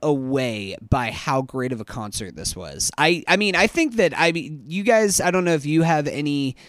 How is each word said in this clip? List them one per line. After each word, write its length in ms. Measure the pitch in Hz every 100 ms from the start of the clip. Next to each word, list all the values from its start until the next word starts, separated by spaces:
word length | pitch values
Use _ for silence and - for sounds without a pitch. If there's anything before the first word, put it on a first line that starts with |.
away 760 | 151 143 131 135 127 107 98 - 113
by 220 | 135 117
how 320 | 107 - 135
great 300 | 131 131 127
of 80 | 117
a 40 |
concert 520 | 107 123 104 - 95 -
this 180 | 90
was. 380 | 90 82 71 - -
I, 280 | 156 175 -
I 100 | 190
mean, 200 | 208 175
I 100 | 220
think 300 | 339 311 226
that, 180 | 175 -
I 140 | 170
mean, 320 | 165 143 151 120
you 160 | 185
guys, 360 | 202 220 214 -
I 120 | 180
don't 120 | 185
know 100 | 175
if 120 | 160 139
you 160 | 160
have 240 | 165 156 147
any 480 | 139 147 143 135 -